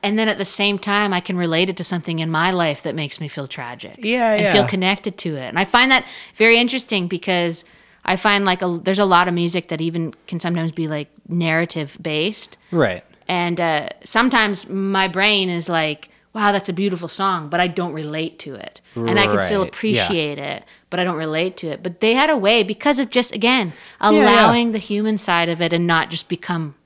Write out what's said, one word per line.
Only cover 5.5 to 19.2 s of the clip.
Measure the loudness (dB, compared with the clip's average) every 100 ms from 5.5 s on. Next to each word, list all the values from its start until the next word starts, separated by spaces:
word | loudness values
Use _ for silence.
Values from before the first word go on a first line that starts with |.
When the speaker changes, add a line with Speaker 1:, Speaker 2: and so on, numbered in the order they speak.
| -2
Speaker 1:
I |
find | 2 4 6
that | 4 0 -16 -20 2
very | 4 6
interesting | 4 -2 -2 -2 -2
because | -4 -2 0 0 -4 -12 _ _ _
I | -2 0
find, | 2 2
like, | 2 0
a, | -2 -2
there's | -2 2
a |
lot | 4 4 4
of |
music | 2 0 -2 -4
that | -4
even | -4 -4 -6 -8 -10
can | -6
sometimes | -2 -2 -2
be, | -4 -4
like, | -4 -8 _ -8
narrative | -2 0 0 0 -4 -8 -8
based. | -6 -2 -2 -4 -12 -14 _
Speaker 2:
Right. | 2 2 0 _ _ -6
Speaker 1:
And, | -2 -2 -2
uh, | 0 0 -4 -12
sometimes | -2 0 2 2 2 -2 -6
my | -6 -2 0 0
brain | 2 2 2 0
is | -2 -2
like, | 0 -2 -4 -12 _ _
"Wow, | 0 2
that's | 2 -2
a |
beautiful | -2 -2 -2 -6
song," | -4 -2 -2 -2
but | 0
I | 0
don't | 0 -6
relate | -6 -8 -6 -8 -8
to | -14 -14
it. | -16 -20 _ -6
And | 0 2